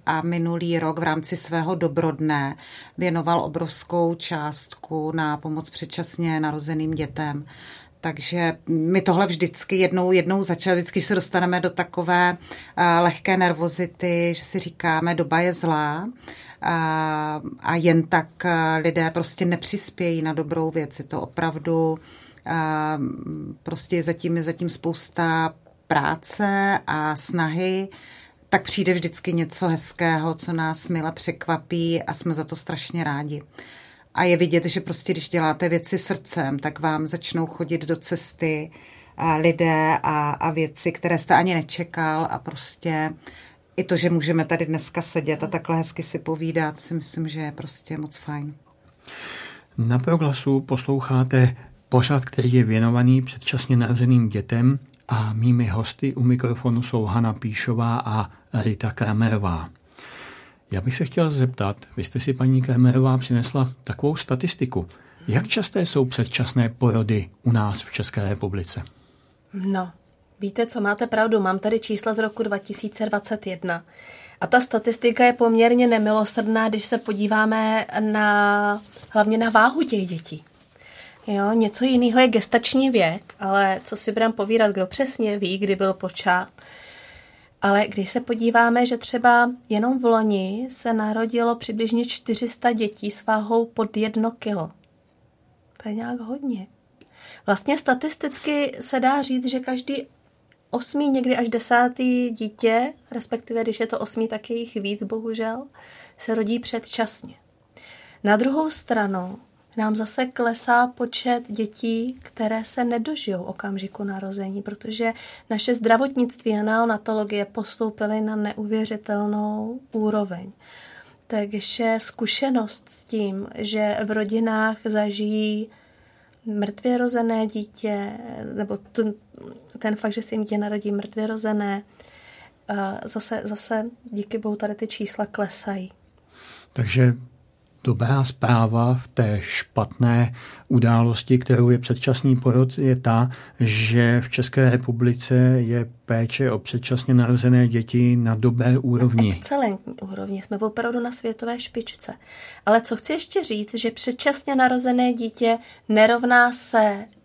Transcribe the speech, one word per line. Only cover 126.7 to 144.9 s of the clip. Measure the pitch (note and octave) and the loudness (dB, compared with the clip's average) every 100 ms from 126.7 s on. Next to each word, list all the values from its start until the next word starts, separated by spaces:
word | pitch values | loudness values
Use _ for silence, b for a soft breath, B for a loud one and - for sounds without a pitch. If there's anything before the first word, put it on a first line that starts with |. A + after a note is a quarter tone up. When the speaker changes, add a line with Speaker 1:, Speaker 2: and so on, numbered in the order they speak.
| G3+ B3 B3 | -4 -2 0
Speaker 3:
rozené | B3 A#3+ A#3 A3+ A3 | 0 0 0 0 -2
dítě, | G#3+ G#3 - G#3+ G3+ G3+ A3 A#3 - - | -4 -10 -8 -6 -4 -6 -10 -14 -12 -10
nebo | G#3 G3+ G3+ | -8 -6 -8
tu, | - - G#3+ G#3 _ - - - - - | -6 -4 -4 -4 _ -20 -20 -20 -20 -8
ten | A3 G#3+ | -4 -4
fakt, | A3 | -4
že | G#3 | -4
se | A3 | -6
jim | A3 | -4
dítě | G#3 G#3 | -4 -4
narodí | G#3 G#3 G3+ | -2 -4 -4
mrtvě | G3+ G3+ A3 G#3+ | -4 -6 -6 -4
rozené, | A3 G#3+ G#3+ G3+ G3 G#3 B B B B B B _ - | -4 -2 -2 -2 -4 -8 B B B B B B _ -8
eh, | G3+ G3 G3 | -4 -4 -6
zase, | A3 A3 - A3+ | -8 -8 -6 -6
zase | - G#3 - A3 A#3 - A#3+ | -6 -8 -4 -4 -4 -10 -10
díky | G#3 G3+ A3+ | -8 -6 -6
bohu | G#3+ G#3 | -4 -4
tady | G#3 | -4
ty | G#3 A3 | -6 -8
čísla | - G3+ - G#3 | -6 -6 -4 -6
klesají. | - G3+ - - G3 F#3 - _ _ _ B B B B | -4 -4 -4 -6 -8 -8 -16 _ _ _ B B B B
Speaker 2:
Takže | - G#2+ B2 B2 A#2+ - _ _ _ _ _ | -4 0 4 4 4 -6 _ _ _ _ _
dobrá | - G#2 A#2 C#3 | -2 0 2 2
zpráva | C3 - A#2 A#2 A2+ A#2 A#2+ | 0 0 4 4 4 4 2
v | B2+ - | 2 0
té | - A2 G#2 | 0 2 2
špatné | - - - - G#2 - A#2+ A#2 A#2+ B2 B B B | -2 -6 -4 -2 -2 2 4 6 4 0 B B B
události, | B2+ A#2 A#2 A#2 A2+ - B2+ | 4 6 6 4 2 2 2
kterou | B2 B2 B2 | 4 4 6
je | A#2+ | 4
předčasný | B2 B2 - B2+ C#3 B2+ | 2 -2 0 2 4 2
porod, | B2+ A#2+ C3 - | 4 4 2 2
je | C3+ B2+ | 2 2
ta, | B2 A2+ B2+ B B - | 2 2 2 B B -2
že | A2+ G#2+ A2 A#2 A#2+ A#2+ | 0 2 2 4 4 4
v | B2 | 0
České | - B2+ - B2+ | -2 0 4 4
republice | B2 B2 | 4 0